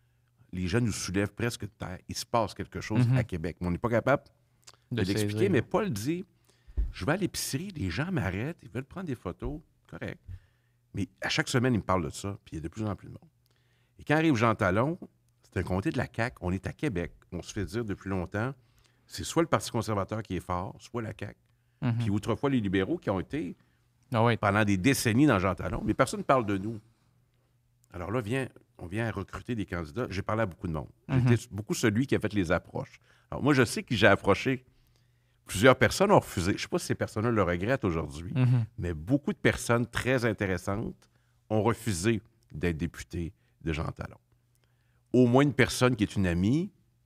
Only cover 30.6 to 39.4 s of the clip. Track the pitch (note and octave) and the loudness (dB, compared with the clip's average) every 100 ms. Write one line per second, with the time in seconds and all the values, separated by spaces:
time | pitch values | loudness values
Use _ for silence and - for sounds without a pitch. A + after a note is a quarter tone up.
30.6 | F2+ D#2 B1 _ - C3 B2 A#2+ - G2+ | -6 -6 -8 _ -2 2 4 4 2 -10
31.6 | G#2+ F3 A2+ G#2 C#3 G2+ G#2 G2+ E2 E2+ | -6 0 2 2 2 0 0 0 2 0
32.6 | - D#2+ - - _ _ _ C#2 B2+ C3+ | 0 -10 -10 -16 _ _ _ -2 2 4
33.6 | A#2 - - A2 G#2 G2 - F#2+ C3 B2+ | 4 2 -4 4 6 6 4 2 2 -4
34.6 | - _ _ _ _ _ _ _ - - | -6 _ _ _ _ _ _ _ -10 6
35.6 | B2+ B2+ G#2+ - G3 F3 - - F2 C3 | 6 8 4 4 6 6 6 -2 -2 -2
36.6 | - F3+ - A2+ G#2 - A2+ A2 F2 F2 | -2 -4 -2 -4 -4 -2 0 2 2 0
37.6 | G2+ C3 G2 E2 D2 C#2+ F2 - B2+ B2 | -2 0 0 -2 -4 -10 -6 0 2 2
38.6 | A2 - F2+ D#2 E2 C#3+ - - | 0 -4 -6 -4 0 0 0 0